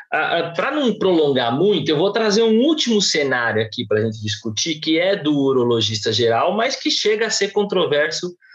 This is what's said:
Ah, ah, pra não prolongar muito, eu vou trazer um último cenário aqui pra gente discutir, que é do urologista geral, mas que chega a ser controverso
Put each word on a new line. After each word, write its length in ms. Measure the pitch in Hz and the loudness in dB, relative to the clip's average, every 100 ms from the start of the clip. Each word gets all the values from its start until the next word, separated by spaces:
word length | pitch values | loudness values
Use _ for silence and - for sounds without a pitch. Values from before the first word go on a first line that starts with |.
| - | -6
Ah, 260 | 147 151 170 | -4 -2 -2
ah, 140 | 160 | -2
pra 200 | - 240 | -4 -2
não 260 | 302 254 196 | 0 -2 0
prolongar 580 | 190 170 147 127 117 131 | 2 2 2 2 0 2
muito, 340 | 196 180 156 | 2 2 0
eu 80 | 151 | 0
vou 140 | 196 | 2
trazer 300 | 226 220 202 | 0 0 2
um 180 | 226 220 | 4 4
último 380 | 285 311 240 208 | 2 2 2 0
cenário 640 | 190 160 139 127 117 107 | 2 0 0 0 0 -2
aqui 240 | 110 - 113 | -2 -4 -2
pra 160 | 107 | 0
gente 180 | 110 110 | 0 -4
discutir, 600 | 107 104 113 107 165 156 | -6 -6 -6 -6 -4 -4
que 180 | 156 160 | -2 0
é 180 | 185 202 | 0 0
do 220 | 147 147 | 0 0
urologista 760 | 135 127 120 117 110 110 113 | 2 2 2 2 0 -2 -2
geral, 440 | 120 117 117 160 208 | 0 2 2 2 0
mas 200 | 254 262 | -2 -2
que 140 | 311 | -2
chega 380 | - 208 214 220 | 0 0 0 0
a 40 | |
ser 200 | - 196 | -2 -2
controverso 840 | 208 202 185 147 147 156 - 180 - _ | 0 0 0 2 2 0 -2 -8 -10 _